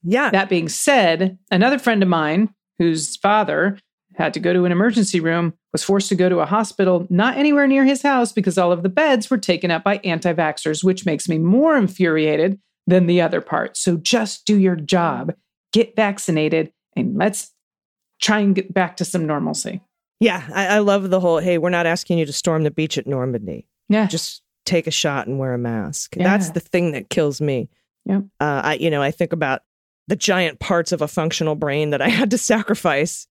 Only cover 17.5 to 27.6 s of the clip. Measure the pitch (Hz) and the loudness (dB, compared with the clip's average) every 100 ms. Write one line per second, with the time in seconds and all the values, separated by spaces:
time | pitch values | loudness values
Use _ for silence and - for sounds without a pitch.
17.5 | _ _ _ _ _ _ _ - 214 202 | _ _ _ _ _ _ _ 0 2 2
18.5 | 190 190 190 175 - 180 180 156 147 156 | 0 0 -2 -2 -4 -6 -4 -2 -2 -4
19.5 | 147 - 190 _ _ _ _ 220 180 135 | -6 -8 -12 _ _ _ _ 0 0 -6
20.5 | 180 190 208 202 202 190 185 180 165 180 | -4 0 2 2 2 2 2 2 2 2
21.5 | 170 175 175 170 170 - 170 151 - 180 | 0 2 0 0 -2 0 0 0 -2 -2
22.5 | 160 151 151 156 147 123 135 127 120 98 | 0 0 -2 -4 -4 -4 -4 -2 -4 -6
23.5 | 62 - _ - 214 208 165 - - _ | -12 -14 _ -2 0 0 -2 -8 -14 _
24.5 | _ - 175 160 - 156 139 117 135 131 | _ -2 -2 0 -2 -2 -2 -4 -4 -4
25.5 | 123 120 113 92 151 - - 180 202 170 | -4 -4 -4 -6 -8 -10 -2 0 2 -2
26.5 | 165 - 180 175 139 - 185 147 135 151 | -6 -4 -2 -2 -4 -4 -2 -2 -2 -2
27.5 | 131 | -2